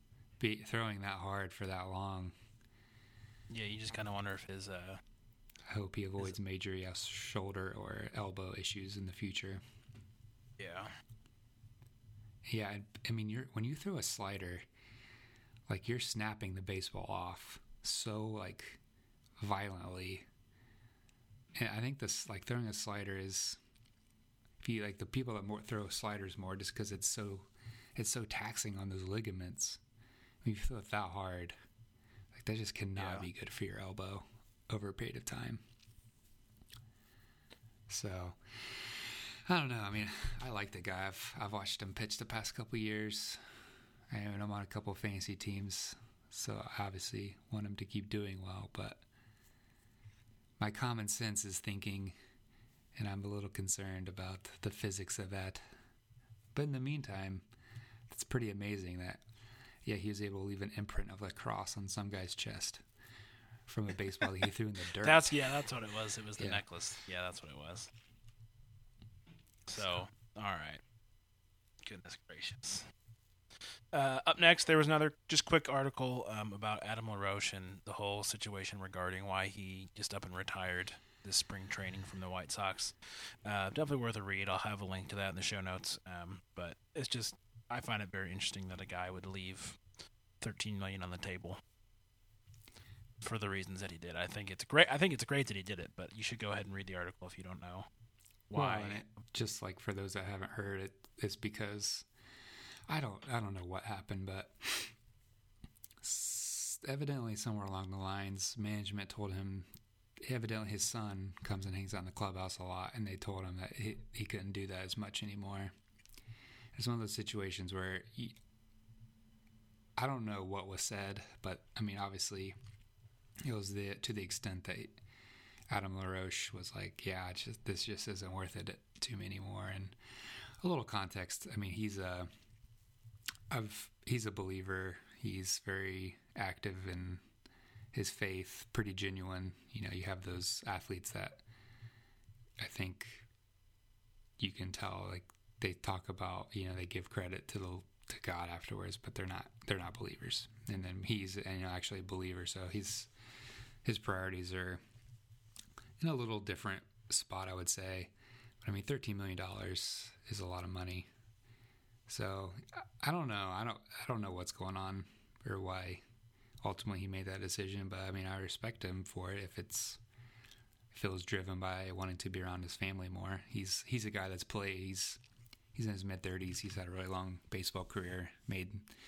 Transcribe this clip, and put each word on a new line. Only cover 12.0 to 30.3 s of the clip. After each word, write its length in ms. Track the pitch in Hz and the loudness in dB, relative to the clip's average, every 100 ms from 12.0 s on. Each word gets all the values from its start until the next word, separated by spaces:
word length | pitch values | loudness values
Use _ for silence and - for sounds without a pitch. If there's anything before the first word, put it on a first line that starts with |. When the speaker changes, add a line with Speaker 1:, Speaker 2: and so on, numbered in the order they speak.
| - - - - - | -18 -16 -16 -12 0
Speaker 1:
Yeah, 180 | 113 101 | 2 2
I, 140 | 101 101 - - | -2 -6 -4 0
I 40 | |
mean, 160 | 113 107 | 2 2
you're, 180 | 113 135 | 0 -2
when 100 | 110 | 0
you 120 | 117 147 | 0 0
throw 220 | 202 165 | 0 0
a 60 | |
slider, 600 | - - 98 98 90 90 - - - - - - - - - - - | 0 0 -2 -2 -2 -4 -8 -18 -20 -18 -18 -18 -20 -20 -20 -18 -2
like, 180 | 98 - | -2 2
you're 120 | 123 | 0
snapping 540 | - 107 107 107 98 95 | 2 2 0 0 -2 -2
the 60 | |
baseball 440 | 92 95 - 98 98 | 0 0 0 -4 -2
off 520 | 95 90 87 - - - - | 0 0 -4 -10 -14 -14 -6
so, 420 | - - 113 107 110 | 0 0 2 0 0
like, 540 | 107 95 - - - - - - - - - | -2 -4 -8 -12 -14 -20 -20 -20 -20 -20 -4
violently. 840 | 101 98 101 92 90 92 92 - - - - - - - - - - - - - - - | 2 2 2 -4 -6 -4 -4 -6 -8 -20 -20 -20 -20 -20 -20 -20 -20 -20 -20 -20 -10 0
And 120 | 113 | 0
I 100 | 107 | 2
think 200 | 123 139 | 0 0
this, 280 | 101 - - | 0 0 -2
like, 160 | 101 | -4
throwing 240 | - 120 113 | 0 2 2
a 60 | |
slider 420 | 104 - 101 98 98 | -2 -2 -2 -2 -2
is, 400 | 98 98 - - - - - - - - - - - - | 0 0 0 -2 -10 -20 -20 -20 -20 -20 -20 -20 -20 -6
if 80 | - | 0
you, 160 | 113 | 2
like, 140 | 104 98 | 0 -2
the 80 | 107 | -2
people 300 | 131 123 107 | 0 0 0
that 120 | 98 | 0
more, 140 | 104 | -4
throw 260 | - 107 98 | -2 -2 0
sliders 500 | - 107 104 95 95 | -2 0 -2 -2 -4
more 200 | 92 95 | -4 -2
just 180 | 95 - | -2 -2
'cause 160 | 104 | -2
it's 160 | 98 - | 2 2
so, 380 | - 104 98 - - - - - - | 2 -2 -4 -10 -14 -14 -14 -8 0
it's 140 | 110 | 2
so 160 | 123 107 | 2 0
taxing 520 | - 107 - 107 98 | -2 0 0 0 0
on 120 | 98 | -2
those 140 | 95 | -2
ligaments. 760 | 95 107 110 92 90 - - - - - - - - | 0 0 0 -2 -4 -2 -2 -2 -12 -20 -20 -20 -20